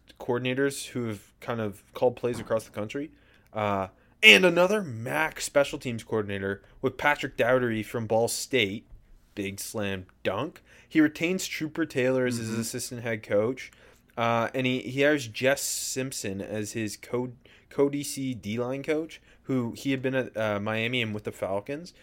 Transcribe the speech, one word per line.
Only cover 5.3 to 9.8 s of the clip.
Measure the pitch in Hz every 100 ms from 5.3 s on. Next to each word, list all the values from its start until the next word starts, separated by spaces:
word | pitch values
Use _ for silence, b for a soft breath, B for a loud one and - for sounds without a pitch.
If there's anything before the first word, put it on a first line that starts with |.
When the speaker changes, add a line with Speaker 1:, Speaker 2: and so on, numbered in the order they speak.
| -
Speaker 1:
special | - 143 139 143
teams | 135 113
coordinator | - 113 101 98 98 98 b b
with | 135 -
Patrick | 147 147 135 -
Dougherty | 117 127 123 110
from | 104 123 110
Ball | 113 117
State. | - - 131 101 110 - - - - _ -
Big | 98 98
slam | - 113